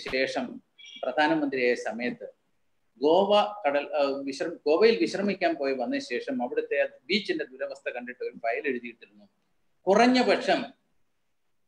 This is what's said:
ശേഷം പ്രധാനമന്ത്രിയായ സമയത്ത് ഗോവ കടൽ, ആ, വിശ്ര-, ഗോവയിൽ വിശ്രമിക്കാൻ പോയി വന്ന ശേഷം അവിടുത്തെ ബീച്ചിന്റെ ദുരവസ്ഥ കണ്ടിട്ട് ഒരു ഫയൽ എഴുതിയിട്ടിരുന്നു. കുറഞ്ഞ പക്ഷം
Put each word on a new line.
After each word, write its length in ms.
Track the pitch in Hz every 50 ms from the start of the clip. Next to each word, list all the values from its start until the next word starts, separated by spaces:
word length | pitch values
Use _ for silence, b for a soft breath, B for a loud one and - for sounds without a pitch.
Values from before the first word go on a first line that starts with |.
| - 135
ശേഷം 360 | 131 131 135 131 - 143 123 117 - - _ _ _ _ B B B
പ്രധാനമന്ത്രിയായ 800 | B - 131 127 151 151 151 160 156 147 139 135 131 123 123 120
സമയത്ത് 520 | 117 - 120 107 113 120 120 - - - - - _ _ _ _ _ _ _ _ _ _ _ _ -
ഗോവ 320 | 127 147 165 185 196 196 208 208 202 - - -
കടൽ, 260 | - 143 143 143 147 - 151
ആ, 80 | 151 143 139 135 139 139
വിശ്ര-, 360 | 139 131 - 175 165 170 - -
ഗോവയിൽ 320 | 147 151 170 214 233 226 180
വിശ്രമിക്കാൻ 560 | 170 - - 269 196 202 190 - 180 170 165
പോയി 200 | 151 139 135 135
വന്ന 240 | 127 120 120 139 139
ശേഷം 440 | 139 - 123 120 120 - 135 123 123
അവിടുത്തെ 340 | 131 147 151 156 - 147 143 139 139 - - _
ബീച്ചിന്റെ 400 | - 180 214 196 - 170 156 147
ദുരവസ്ഥ 460 | 131 131 127 139 139 135 - - 147
കണ്ടിട്ട് 320 | 135 123 123 123 123 - 117
ഒരു 140 | 120 123 123
ഫയൽ 260 | - 117 120 139 147
എഴുതിയിട്ടിരുന്നു. 580 | 139 127 120 120 120 113 _ - - _ - - _ _ _ _ _ _ _ _ _ _ _ -
കുറഞ്ഞ 360 | 180 196 214 240 254 254 247 226
പക്ഷം 380 | 202 180 - - - 175 139 123 - - _ _ _ _ _ _ _ _ _ _ _ _ _ _ _ _ _ _